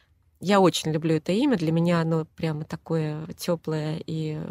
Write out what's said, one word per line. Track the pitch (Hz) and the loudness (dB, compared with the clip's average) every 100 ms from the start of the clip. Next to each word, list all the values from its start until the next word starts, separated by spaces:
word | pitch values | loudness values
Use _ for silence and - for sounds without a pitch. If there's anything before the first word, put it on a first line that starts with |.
| _ _ _ _ | _ _ _ _
Я | 165 202 | 2 6
очень | 185 - 160 | 6 4 -2
люблю | 156 160 160 | -2 0 0
это | - | 0
имя. | 190 285 220 | 0 2 2
Для | 156 | 2
меня | 165 170 170 | 2 2 2
оно | 165 165 156 - | 2 0 -2 -6
прямо | 165 151 | -4 -4
такое | 156 165 - 165 156 151 160 - | -6 -10 -4 -2 -2 -6 -10 -10
тёплое | - 170 - 156 151 156 - | -4 -4 -2 -4 -2 -6 -6
и | 160 156 156 165 | -6 -4 -6 -8